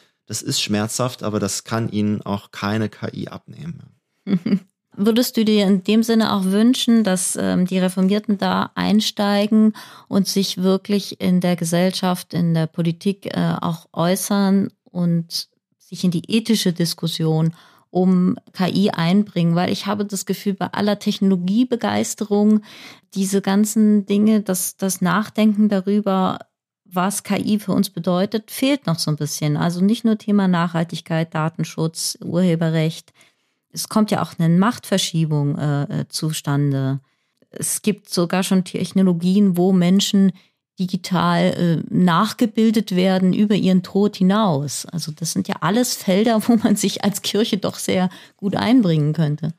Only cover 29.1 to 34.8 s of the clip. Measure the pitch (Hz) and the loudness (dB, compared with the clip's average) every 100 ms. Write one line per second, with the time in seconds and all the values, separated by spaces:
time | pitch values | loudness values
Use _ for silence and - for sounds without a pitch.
29.1 | 147 147 - 151 147 175 175 196 233 226 | -4 -4 -4 -2 0 -2 2 0 2 0
30.1 | 214 - 202 190 175 170 165 165 160 - | 0 0 2 2 2 0 -2 -4 -6 -4
31.1 | 165 165 160 160 - 160 - 160 - - | -2 -2 -2 -4 -4 -6 -4 -4 -4 -8
32.1 | - 180 170 185 165 165 160 160 - - | -8 -4 0 2 2 0 0 0 -4 -14
33.1 | _ _ _ _ _ _ - - 220 214 | _ _ _ _ _ _ -12 -2 0 0
34.1 | 180 - - 165 175 208 - | 0 -4 -2 2 4 2 0